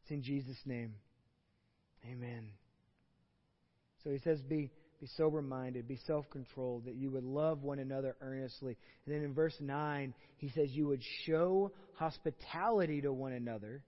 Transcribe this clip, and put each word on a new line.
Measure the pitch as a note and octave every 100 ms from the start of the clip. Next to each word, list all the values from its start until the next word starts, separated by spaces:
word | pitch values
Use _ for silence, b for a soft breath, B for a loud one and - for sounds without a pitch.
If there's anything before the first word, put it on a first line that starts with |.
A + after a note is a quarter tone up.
It's | -
in | D3
Jesus' | B2+ C#3 C3 C3 -
name. | A#2+ A#2 G#2+ _ _ _ _ _ _ _ _ _ _ A#2+
Amen. | B2 A#2+ A#2+ A2 G2+ _ _ _ _ _ _ _ _ _ _ _ _ _ _
So | D3+
he | C#3
says, | E3 D#3
"Be, | C3 D#3 C#3 b b b
be | C3+ -
sober-minded, | D#3 D3+ C#3 C3 B2+ B2+ A#2
be | C3 -
self-controlled, | D3+ C#3+ C#3 B2 - B2+ A#2+ A#2
that | B2
you | C3+
would | C3+
love | B2+ C#3 D#3 D#3
one | C#3 C#3
another | C3 C3+ C3+ B2+
earnestly." | C3+ C3+ C3 - C3+ A#2 B B -
And | D3
then |
in | D3
verse | C3+ D#3+ D3+
nine, | C#3+ C#3 D3+ D3 C3+ B2 B B
he | C#3+
says, | C#3+ D3
"You | C3 D3
would | C#3 B2 - -
show | D#3+ F3+ F#3+ G3 B B
hospitality | - D#3+ D#3 E3 B2+ - E3 G3+ A3 E3+ D3+
to | C#3+
one | C3+ C3+
another." | B2+ A#2+ A2 G#2 C3